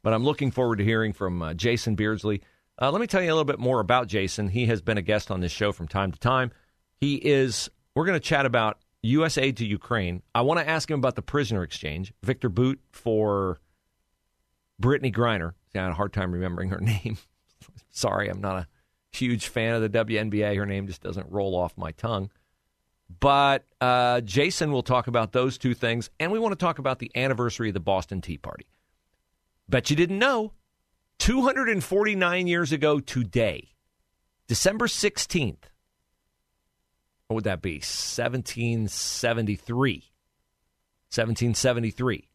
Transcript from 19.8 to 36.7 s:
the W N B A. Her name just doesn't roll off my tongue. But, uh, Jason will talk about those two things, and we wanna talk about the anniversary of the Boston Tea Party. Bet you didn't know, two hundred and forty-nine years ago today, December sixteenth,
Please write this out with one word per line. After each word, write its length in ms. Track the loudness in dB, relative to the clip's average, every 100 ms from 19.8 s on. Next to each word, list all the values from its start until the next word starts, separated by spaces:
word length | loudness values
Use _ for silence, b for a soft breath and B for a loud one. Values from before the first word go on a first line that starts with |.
the 80 | 0
W 280 | 0 0 -2
N 120 | 0
B 120 | 0
A. 120 | 0
Her 100 | 0
name 220 | -2 -4 -6
just 160 | -10
doesn't 280 | -10 -10 -6
roll 240 | -4 -2
off 220 | 0 -2 -4
my 160 | -12
tongue. 380 | -6 -4 -4 -6 _ _ _ _ _ _ _ _ 2
But, 480 | 4 6 4 2 _ _
uh, 400 | 2 4 4 2
Jason 500 | 0 0 0 0 0
will 100 | 0
talk 240 | 2 0 2
about 260 | 0 2
those 260 | 0 0 0
two 160 | -2
things, 340 | 0 0 -2 -6 _
and 140 | -2
we 60 | 0
wanna 180 | 0 0
talk 220 | -2 0
about 200 | -2 -4
the 140 | -6
anniversary 540 | -2 0 0 -2 -2 -4
of 60 |
the 60 | -2
Boston 420 | 0 0 0 -8
Tea 160 | -8 -10
Party. 280 | -10 -14 -20 _ _ _ _ _ _ _ _ _ -2
Bet 220 | -2 0
you 60 | 2
didn't 220 | 2 2
know, 340 | 2 2 -4 -10 _ _ _ _ _ _
two 240 | 2 4
hundred 260 | 2 2 0
and 160 | 0
forty-nine 600 | 2 2 2 2 2 2 2
years 260 | 2 0
ago 280 | 2 2 2
today, 760 | 0 -4 0 0 0 -2 -14 _ _ _ _ _ _ _ -4
December 420 | 2 2 2 -2
sixteenth, 800 | 0 -2 -2 -2 -2 -2 -6 -20 _ _ _ _ _ _ _ _ _ _